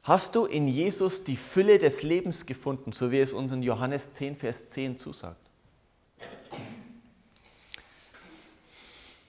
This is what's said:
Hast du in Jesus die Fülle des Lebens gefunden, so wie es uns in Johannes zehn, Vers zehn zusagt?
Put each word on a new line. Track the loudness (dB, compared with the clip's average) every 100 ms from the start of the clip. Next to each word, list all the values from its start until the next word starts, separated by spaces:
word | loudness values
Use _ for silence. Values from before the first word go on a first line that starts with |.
Hast | 6 4 4 0
du | 2
in | 2 2
Jesus | 2 0 0 -2 -2 -6
die | -8
Fülle | 0 2 8 8
des | 8 2
Lebens | 0 0 0 -6 -8
gefunden, | -8 -6 -6 -8
so | -4 0
wie | 4
es | 2
uns | 0 -4
in | -2
Johannes | -2 0 -2 -4 -8
zehn, | -8 -8 -6
Vers | -6 -6 -10
zehn | -6 -6 -6
zusagt? | -12 -14 -14 -16 _ _ _ _ _ _ _ _ -20 -20 -16 -16 -14 -18 -20 -20 _ _ _ _ -20 _ -18 -18 -18 -20 -20 -20 -20 -20 -20 _ _ -20 -20 -20 -20 -20